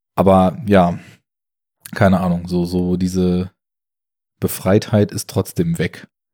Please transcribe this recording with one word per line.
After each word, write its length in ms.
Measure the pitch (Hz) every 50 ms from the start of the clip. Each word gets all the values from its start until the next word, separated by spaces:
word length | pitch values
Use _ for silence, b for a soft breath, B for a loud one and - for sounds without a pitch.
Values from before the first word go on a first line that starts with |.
| _ _ -
Aber 420 | - 90 98 95 95 92 92 78 - -
ja, 320 | 101 101 95 87 87 85 - B B B B _ _ _ _ _ _ _ _ _ _ _ _ - - -
keine 260 | - 107 95 92 90
Ahnung, 260 | 92 90 87 87 85 87
so, 180 | 90 87 87
so 300 | 87 90 90 90 90 90 90
diese 540 | 92 92 90 92 92 90 90 90 90 92 _ _ _ _ _ _ _ _ _ _ _ _ _ _ _ _ _ -
Befreitheit 720 | - - - - - - 95 107 - - - 104 104 -
ist 180 | - - - -
trotzdem 480 | - - 95 - - - 87 82 82 -
weg. 300 | 85 87 - - - - _ _ _ _